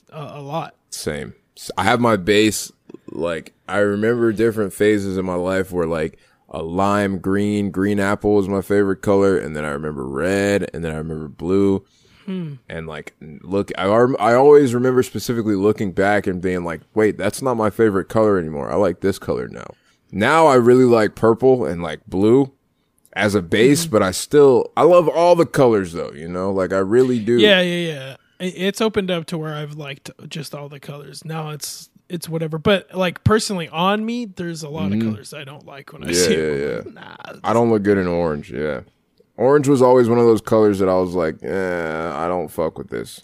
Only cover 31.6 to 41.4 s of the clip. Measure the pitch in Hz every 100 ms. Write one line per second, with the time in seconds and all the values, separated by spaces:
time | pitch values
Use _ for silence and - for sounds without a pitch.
31.6 | - - - _ - 175 165 160 160 160
32.6 | 214 196 - 180 185 - - 220 - 190
33.6 | 156 160 185 214 220 240 226 185 170 165
34.6 | 156 156 - 104 226 107 - 143 139 147
35.6 | - 139 - - - 87 87 82 78 69
36.6 | 71 57 - - - - - - 95 113
37.6 | 117 110 98 101 90 85 85 73 71 62
38.6 | 76 69 - _ _ _ _ - 123 147
39.6 | 135 135 127 127 117 120 117 110 - 110
40.6 | 107 98 95 92 92 90 80 -